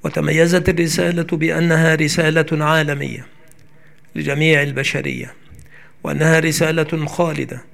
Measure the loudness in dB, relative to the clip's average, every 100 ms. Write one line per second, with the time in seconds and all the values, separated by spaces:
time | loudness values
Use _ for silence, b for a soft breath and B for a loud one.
0 | -4 -2 0 2 4 4 2 0 0 0
1 | 0 -2 -4 -2 -2 0 2 4 4 2
2 | 0 0 2 2 0 0 2 2 0 -4
3 | -6 -10 -16 -20 -20 -20 b b b b
4 | b -8 -4 0 4 4 2 -2 -4 -4
5 | -6 -8 -12 -16 -20 B B B B B
6 | -6 0 4 4 2 0 0 0 -2 -4
7 | -6 -2 -2 -2 -8 -10 -16